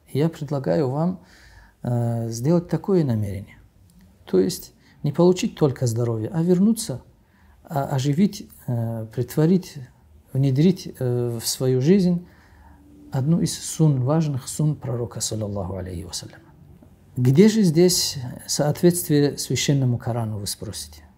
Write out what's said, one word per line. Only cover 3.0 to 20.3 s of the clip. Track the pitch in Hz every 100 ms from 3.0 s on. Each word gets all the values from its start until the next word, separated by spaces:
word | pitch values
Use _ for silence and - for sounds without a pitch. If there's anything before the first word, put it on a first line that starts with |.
намерение. | 139 113 101 95 104 - _ _ _ _ - _ -
То | 185
есть | 190 - - _ _ _
не | 147
получить | 156 175 185 226 -
только | 123 - 120
здоровье, | 113 120 113 110
а | 165
вернуться, | 170 180 208 220 - 123 - _ _ _ _ _ -
а, | 147 139
оживить, | 135 143 143 208 - - - -
э, | 120 117 113 113
притворить, | 127 123 - 156 185 - 139 127 _ _ - _
внедрить, | 131 139 131 180 185 - -
э, | 127 123 120 117
в | -
свою | - 131 127
жизнь | 139 202 180 175 - - _ - - - - - -
одну | 135 143 170
из | 170 -
сунн, | - - 156 135
важных | 123 160 151 131 -
сунн | - 151 139
пророка, | 123 123 117 -
саллаллаху | - 110 104 101 90 95
алейхи | 90 90
вассалям. | 87 - - - - - - - - - _ -
Где | 123 139 214
же | 220
здесь | 185 151 180 180 - 143 123 - -
соответствие | - 147 147 175 175 - 147 143 135
священному | - 127 - 139 127 120
Корану, | 123 117 110